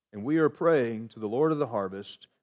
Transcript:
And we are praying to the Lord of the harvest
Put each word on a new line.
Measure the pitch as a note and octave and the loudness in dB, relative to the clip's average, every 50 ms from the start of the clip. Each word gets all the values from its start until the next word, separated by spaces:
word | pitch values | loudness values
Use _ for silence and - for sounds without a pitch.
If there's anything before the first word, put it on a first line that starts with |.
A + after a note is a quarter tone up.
| _ _ - | _ _ -14
And | G#2 G#2 | -10 -4
we | C#3 D#3 | -2 0
are | E3 D#3 D3 | 2 2 2
praying | D3+ - E3+ E3+ E3 C#3+ A#2+ A#2 A2+ A2 A#2 A2+ | 0 2 2 4 4 4 2 0 -2 -6 -10 -12
to | - A2+ | -10 -8
the | A2 | -6
Lord | G2+ A2 C3 D#3 D#3 | -4 0 2 2 2
of | D#3 | 2
the | D3 C#3+ | 0 -2
harvest | A#2+ A#2 G#2 G2 F#2+ F#2+ G2 G2+ - - - - _ _ _ | -2 -2 -2 -2 -4 -6 -10 -12 -14 -18 -20 -20 _ _ _